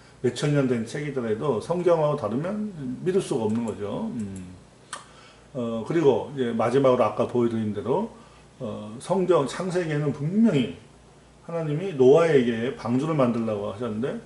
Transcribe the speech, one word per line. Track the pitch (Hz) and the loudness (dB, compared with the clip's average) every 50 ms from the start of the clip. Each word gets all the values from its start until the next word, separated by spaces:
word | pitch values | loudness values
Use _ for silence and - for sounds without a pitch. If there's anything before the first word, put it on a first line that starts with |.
| - - - - | -20 -20 -8 -4
몇천 | - 123 - - 156 147 147 | -2 -2 -2 0 0 0 2
년 | 143 135 | 2 2
된 | 123 123 117 110 | 2 0 -2 -4
책이더라도 | - - 151 147 147 131 131 117 113 107 107 147 147 123 104 | -4 -6 -8 -6 -6 -6 -4 -2 -2 -2 -2 -2 -2 -2 -2
성경하고 | - - 170 180 175 175 170 160 151 147 143 | -2 -4 -2 0 2 2 2 4 2 0 0
다르면 | - 113 101 113 131 160 185 214 214 214 214 185 156 139 127 127 127 135 | -2 -2 -4 -2 -4 -4 -4 -4 -6 -6 -8 -8 -8 -8 -8 -8 -6 -2
믿을 | 180 185 196 | -2 0 0
수가 | - - 156 123 110 | 0 -2 -2 -2 -2
없는 | 107 110 117 117 | -2 -2 -2 -4
거죠. | 110 98 95 101 101 120 170 220 220 175 | -6 -6 -6 -8 -8 -6 -6 -6 -6 -6
음. | 120 104 98 95 95 90 90 92 - - - - - - - - - - - - - - - - - - - - | -8 -8 -8 -10 -12 -14 -16 -18 -20 -20 -20 -20 -20 -20 -18 -18 -18 -18 -20 -20 -20 -20 -20 -20 -20 -20 -14 -10
어, | 131 120 117 113 113 107 | -8 -6 -4 -4 -6 -4
그리고 | - 156 170 156 139 120 107 - 113 147 | -2 0 2 4 4 4 4 0 -4 -4
이제 | 139 127 117 | -4 -4 -2
마지막으로 | 113 113 113 113 120 139 139 131 123 120 113 | 0 0 0 2 2 4 4 4 4 4 2
아까 | 104 - - 117 | 2 0 -2 -2
보여드린 | 101 - 120 120 117 113 113 110 107 101 | 0 0 0 0 0 0 -2 -2 -2 -4
대로, | 101 90 110 143 185 220 226 - - - - - - - - - - | -4 -2 -2 -2 -2 -2 -4 -8 -14 -20 -20 -20 -20 -20 -20 -14 -12
어, | 127 110 104 104 107 107 110 120 | -10 -10 -8 -10 -12 -14 -14 -10
성경 | - - 180 196 180 175 175 151 139 | -6 -2 -2 0 2 4 4 4 2
창세기에는 | 123 - - 175 190 165 185 180 160 151 147 147 143 127 | 0 -4 -6 -6 -4 -2 -2 -2 -2 -2 -2 -2 -2 -2
분명히 | - 139 156 190 214 226 220 170 139 117 - - - - - - - - - - - - - - - - | -2 -4 -2 2 4 4 4 4 2 0 -2 -4 -12 -18 -20 -20 -20 -20 -20 -20 -20 -20 -20 -20 -20 -12
하나님이 | - 170 170 160 151 147 156 190 196 170 | -8 -6 -4 -4 -2 -4 -4 -4 -2 2
노아에게 | 131 127 127 147 165 170 165 151 135 120 120 117 113 117 131 139 | 6 8 8 10 8 8 6 6 6 4 4 0 -2 -2 -4 -4
방주를 | - - 113 120 131 147 160 165 | -4 -2 -2 0 0 0 0 2
만들라고 | 147 131 120 113 117 113 110 107 101 101 107 107 | 2 2 2 2 0 -2 -2 -2 -2 -4 -6 -6
하셨는데 | 107 123 117 107 107 123 147 226 233 - | -6 -6 -6 -4 -4 -4 -4 -6 -8 -12